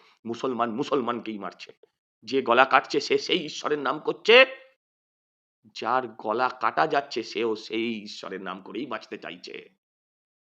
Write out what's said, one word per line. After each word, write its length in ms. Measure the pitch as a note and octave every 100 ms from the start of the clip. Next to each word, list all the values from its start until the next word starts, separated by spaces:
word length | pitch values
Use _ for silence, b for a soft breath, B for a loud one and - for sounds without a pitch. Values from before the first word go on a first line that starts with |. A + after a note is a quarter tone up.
| b b A2+
মুসলমান 440 | A#2 C3+ A#2 A#2
মুসলমানকেই 680 | A2 C#3 C#3+ A#2 A#2+ G#2+ G#2+
মারছে। 320 | F#2 - - - _ _ _ _
যে 180 | A2 C3+
গলা 240 | A#2 A#2+ C3+
কাটছে, 340 | C3+ - D#3
সে 180 | - C#3
সেই 280 | - F3 D3+
ঈশ্বরের 340 | - C#3 D3
নাম 200 | C3+ D3+
করছে, 460 | D3+ D3+ - A#3+ C4 - - _ _ _ _ _ _ _ _ _ A2+
যার 420 | - A2+ B2+ B2
গলা 420 | A2 A2 A2 B2+
কাটা 380 | - A2+ B2+ D#3
যাচ্ছে, 360 | C#3 - -
সেও 320 | G#2+ - A#2 G#2+
সেই 480 | - A2 A#2 A2
ঈশ্বরের 380 | G#2 - - F#2+
নাম 200 | F#2+ F#2+
করেই 240 | F#2+ G2 C3+
বাঁচতে 320 | A2 - G#2
চাইছে। 580 | E2 E2+ - - - _ _ _ _ _ _ _ _